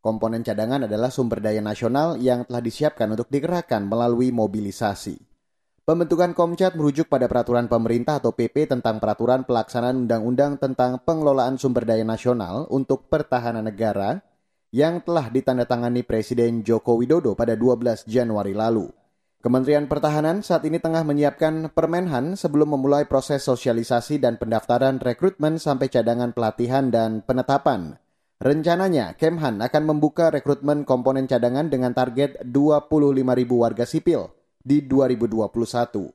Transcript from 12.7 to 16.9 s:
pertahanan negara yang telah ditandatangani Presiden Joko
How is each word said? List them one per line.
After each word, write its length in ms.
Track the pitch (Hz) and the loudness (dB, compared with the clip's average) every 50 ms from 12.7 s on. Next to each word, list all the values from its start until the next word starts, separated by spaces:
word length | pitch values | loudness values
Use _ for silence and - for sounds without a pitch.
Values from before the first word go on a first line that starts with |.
| 113 139 135 - 135 - _ _ | -2 -2 0 0 -2 -4 _ _
pertahanan 560 | - 151 147 _ 131 123 117 120 113 113 110 | -2 -2 0 _ -2 -2 -2 -2 -4 -4 -6
negara 560 | 110 101 98 113 107 98 98 98 101 143 196 _ _ _ _ _ _ _ _ _ _ - | -6 -4 -2 -2 -2 0 0 -2 -2 -4 -4 _ _ _ _ _ _ _ _ _ _ 0
yang 240 | 120 147 160 170 175 | 2 2 2 0 -4
telah 320 | - - 170 165 135 113 | -4 -2 -2 -2 -2 0
ditandatangani 720 | 117 131 127 - 127 123 120 - 123 117 120 120 120 123 120 | -2 -2 0 0 0 0 0 -2 -2 -2 0 -2 -2 -2 -2
Presiden 560 | - 113 110 107 - 131 120 117 117 117 117 | -2 -2 -4 -2 -2 0 2 2 2 0 -2
Joko 400 | 104 110 113 110 - - | 0 0 0 0 2 2